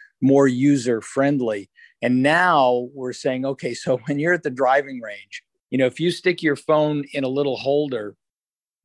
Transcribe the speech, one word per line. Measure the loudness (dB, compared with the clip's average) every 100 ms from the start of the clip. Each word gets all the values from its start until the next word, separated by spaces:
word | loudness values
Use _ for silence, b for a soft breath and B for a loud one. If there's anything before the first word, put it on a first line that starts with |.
| B B
more | 4 6 4
user-friendly. | 4 2 2 0 -4 -4 -2 0 0 -2 -4 -8 _ b b
And | 0 2
now | 4 4 4 4 4 2 -2
we're | -8 -10
saying, | -6 -4 -4 -4
"Okay, | -6 -8 -6
so | -4 -4
<laughs> | -2
when | -2
you're | 0
at | 0
the | -2
driving | -2 2 2 0 -8
range, | -14 -16 -18 -20 _ _ -6
you | 0
know, | 0
if | 0
you | -2
stick | -2 -2 0
your | 0 -2
phone | 0 2 2 -2 -6
in | -6
a | -4
little | -2 -2 -2
holder | 0 0 0 -4 -8 -14 _ _ _ _ _ _